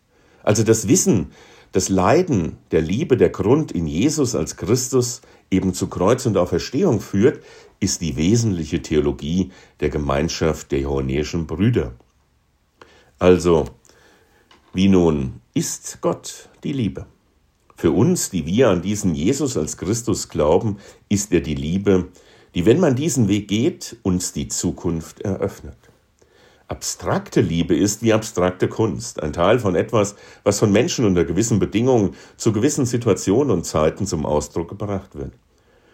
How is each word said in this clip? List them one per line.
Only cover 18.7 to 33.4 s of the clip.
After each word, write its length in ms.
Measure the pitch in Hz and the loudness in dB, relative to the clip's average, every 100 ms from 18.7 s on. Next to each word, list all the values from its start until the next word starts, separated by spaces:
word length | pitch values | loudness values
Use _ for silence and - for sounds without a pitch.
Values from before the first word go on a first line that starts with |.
an 100 | 87 | 4
diesen 340 | 85 104 95 73 | 0 -2 -2 0
Jesus 440 | 87 139 147 85 | 0 0 -2 -2
als 180 | 76 - | -6 -6
Christus 540 | 82 117 - 92 - | -4 -4 -2 -4 -4
glauben, 480 | 82 76 87 - 98 - - _ | -2 2 4 2 -4 -10 -20 _
ist 220 | 98 - | -2 0
er 100 | 87 | 0
die 120 | 73 73 | 0 -4
Liebe, 540 | 71 92 104 95 82 - _ - _ 92 | -2 -2 2 2 0 -10 _ -20 _ -2
die, 100 | 87 | 2
wenn 160 | 143 | 4
man 160 | 175 123 | 4 2
diesen 320 | 160 131 101 | 0 0 2
Weg 180 | 101 104 | 0 0
geht, 500 | 104 120 - - - | -2 -2 -4 -14 -6
uns 300 | 98 90 - | -2 -2 -4
die 160 | - 67 | -8 -8
Zukunft 720 | - 90 - 87 82 80 - | -4 -4 -4 -6 -6 -8 -10
eröffnet. 560 | 104 95 95 - 76 - _ _ _ _ _ _ _ _ _ | -8 -4 -6 -8 -16 -20 _ _ _ _ _ _ _ _ _
Abstrakte 720 | - - - 87 156 - - | -12 -10 -8 -4 -4 -2 0
Liebe 360 | 90 82 85 78 | 2 0 0 2
ist 260 | 101 - | 0 0
wie 100 | 113 | 2
abstrakte 560 | 107 107 - 90 - 110 | 2 0 -2 -2 0 -4
Kunst, 540 | - 110 76 - - | 0 -2 -2 -8 -8
ein 100 | 78 | -6
Teil 280 | 78 87 123 | 0 2 2
von 160 | 107 85 | 2 0
etwas, 400 | - 117 101 - - - | 0 0 0 -4 -20 -4
was 160 | - 104 | -2 2
von 140 | 104 | 2
Menschen 320 | 98 175 - 110 | 4 2 0 2
unter 200 | 87 82 | 2 2
gewissen 360 | 85 117 107 | 0 0 0
Bedingungen 560 | 87 101 123 123 95 - - _ | 0 0 2 4 2 -2 -18 _
zu 160 | - | -2
gewissen 340 | 104 135 147 120 | 2 0 0 -2
Situationen 640 | 123 117 92 - 104 | 0 0 0 2 2